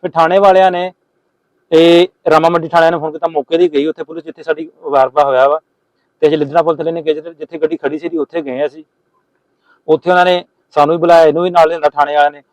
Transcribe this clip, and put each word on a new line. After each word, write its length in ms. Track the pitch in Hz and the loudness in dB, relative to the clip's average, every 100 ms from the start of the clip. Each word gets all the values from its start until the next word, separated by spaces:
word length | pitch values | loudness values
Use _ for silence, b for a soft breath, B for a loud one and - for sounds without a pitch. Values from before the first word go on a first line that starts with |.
ਫਿਰ 100 | 180 | -6
ਥਾਣੇ 280 | 160 165 185 | -2 0 2
ਵਾਲਿਆਂ 320 | 196 190 190 | 4 4 2
ਨੇ 220 | 180 180 _ _ _ _ _ _ _ _ | 0 -8 _ _ _ _ _ _ _ _
ਤੇ 380 | 160 170 170 180 _ - | 4 6 4 2 _ 0
ਰਾਮਾ 200 | 156 165 | 2 2
ਮੰਡੀ 180 | 170 165 | -2 -2
ਥਾਣਿਆਂ 240 | 165 165 | 0 2
ਨੂੰ 80 | 170 | 0
ਫੋਨ 120 | 156 | -6
ਕੀਤਾ, 160 | 156 170 | -6 -6
ਮੌਕੇ 300 | 160 135 165 | -6 -4 -2
ਦੀ 160 | 175 | 0
ਗਈ 120 | 147 151 | 0 -4
ਉੱਥੇ 180 | 160 | -6
ਪੁਲਿਸ 200 | 156 165 | -12 -14
ਜਿੱਥੇ 200 | 160 160 | -16 -18
ਸਾਡੀ 280 | 156 156 160 _ | -8 -8 -8 _
ਵਾਰਪਾ 420 | 156 143 131 135 | -4 -2 0 0
ਹੋਇਆ 240 | 143 131 135 | 0 2 0
ਵਾ 120 | 151 _ _ _ _ _ _ | 0 _ _ _ _ _ _
ਤੇ 60 | 151 | -2
ਅਸੀਂ 100 | 151 | -2
ਲਿੱਦੜਾ 260 | 143 160 | -2 -2
ਪੁਲ 140 | 160 156 | -2 -2
ਥੱਲੇ 140 | 160 | -4
ਨੇ 100 | 165 | -6
ਗਏ, 120 | 156 | -6
ਜਿੱਥੇ, 200 | 151 160 | -6 -8
ਜਿੱਥੇ 240 | 160 151 165 | -18 -16 -4
ਗੱਡੀ 200 | 156 165 | -4 -4
ਖੜੀ 220 | 139 147 | -6 -8
ਸੀ 180 | 165 165 | -8 -8
ਉੱਥੇ 240 | 143 170 | -8 -8
ਗਏ 240 | 143 127 147 | -10 -6 -8
ਅਸੀਂ। 180 | 151 156 _ _ _ _ _ _ _ _ _ - | -8 -20 _ _ _ _ _ _ _ _ _ -2
ਉੱਥੇ 240 | 156 175 | -2 0
ਉਹਨਾਂ 140 | 180 180 | 0 2
ਨੇ 200 | 180 175 _ _ | 0 -4 _ _
ਸਾਨੂੰ 240 | - 147 170 | -2 0 0
ਵੀ 40 | |
ਬੁਲਾਇਆ, 260 | 170 170 160 | 4 4 4
ਇਹਨੂੰ 180 | 151 | 2
ਵੀ 60 | 180 | 0
ਨਾਲ 180 | 175 160 | 2 2
ਲਿਆਂਦਾ 220 | 165 147 | 2 -4
ਥਾਣੇ 260 | 147 147 147 | -2 -2 0
ਵਾਲਿਆਂ 160 | 147 | 0
ਨੇ। 100 | 147 139 | -2 _